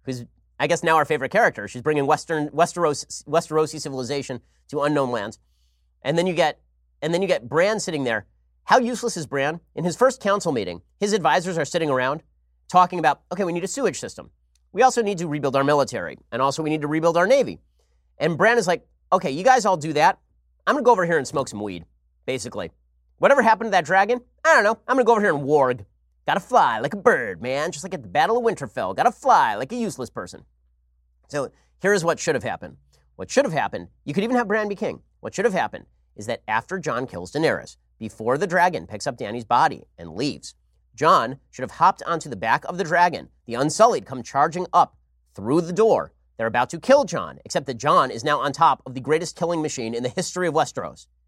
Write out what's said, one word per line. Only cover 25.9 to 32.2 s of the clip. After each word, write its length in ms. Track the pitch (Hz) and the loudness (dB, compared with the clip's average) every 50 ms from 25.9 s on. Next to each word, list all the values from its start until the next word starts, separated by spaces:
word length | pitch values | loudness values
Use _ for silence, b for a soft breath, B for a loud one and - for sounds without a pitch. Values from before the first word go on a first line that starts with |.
| _ _ _ _ _ _ _ | _ _ _ _ _ _ _
Gotta 140 | - 151 196 | -2 -2 -2
fly 400 | - - 247 226 165 127 113 110 | -2 2 4 4 4 4 2 0
like 120 | 120 143 - | -2 -4 -6
a 40 | |
bird, 440 | 202 - - 170 143 120 104 92 80 | 0 2 2 2 2 0 -4 -8 -8
man, 300 | 107 123 131 139 151 170 | -6 -6 -4 -4 -4 -6
just 140 | 151 143 160 | -6 -10 -10
like 100 | 190 175 | -10 -10
at 80 | 160 117 | -12 -10
the 60 | 92 | -4
Battle 280 | 87 147 156 185 226 | 0 0 0 2 0
of 60 | 247 233 | 0 0
Winterfell. 540 | 226 185 - 143 110 - 131 104 92 95 | 0 -2 -2 -6 -8 -6 -6 -6 -4 -2
Gotta 160 | - 160 247 - | 0 0 0 0
fly 420 | - - 269 233 175 139 117 104 | 0 2 2 4 4 4 2 0
like 160 | 104 131 135 | -4 -6 -6
a 60 | 226 | -6
useless 340 | 247 233 190 139 - 123 104 | -6 -6 -6 -6 -8 -12 -12
person." 340 | - - 92 87 - - - _ _ _ _ _ _ _ _ _ _ _ _ _ _ _ _ _ | -10 -12 -14 -12 -14 -18 -20 _ _ _ _ _ _ _ _ _ _ _ _ _ _ _ _ _
So 240 | - 147 131 - - _ _ _ _ _ | -8 -6 -6 -6 -10 _ _ _ _ _
here's 260 | - 196 208 196 160 | 0 0 2 2 2
what 140 | 170 156 | 0 0
should 160 | - | 0